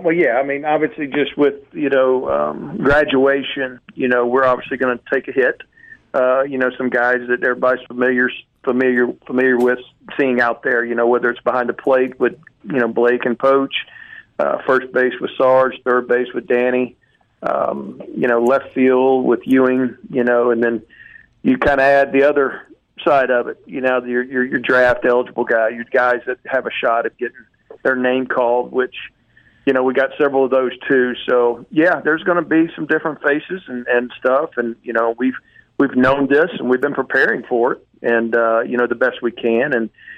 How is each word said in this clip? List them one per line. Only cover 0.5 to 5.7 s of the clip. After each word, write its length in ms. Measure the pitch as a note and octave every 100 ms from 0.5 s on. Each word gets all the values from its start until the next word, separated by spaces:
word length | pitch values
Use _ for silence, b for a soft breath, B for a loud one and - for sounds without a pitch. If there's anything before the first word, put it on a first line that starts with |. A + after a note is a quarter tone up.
| C#3
obviously 420 | D3+ D3+ D3+ - C#3+
just 320 | C#3+ C#3 -
with, 160 | C#3+ C#3+ -
you 160 | - C#3
know, 400 | C3+ C3 C3 C#3
um, 480 | C#3+ D3 D3 - -
graduation, 1000 | C3+ D3 D3+ C3 C3+ C#3 C3 C#3+ C3 B2 -
you 140 | - B2+
know, 180 | B2 A#2+
we're 180 | C3
obviously 320 | C3 B2 - B2+
gonna 220 | B2+ A#2+ -
take 160 | C3+ -
a 40 |
hit. 280 | C3+ B2+ - -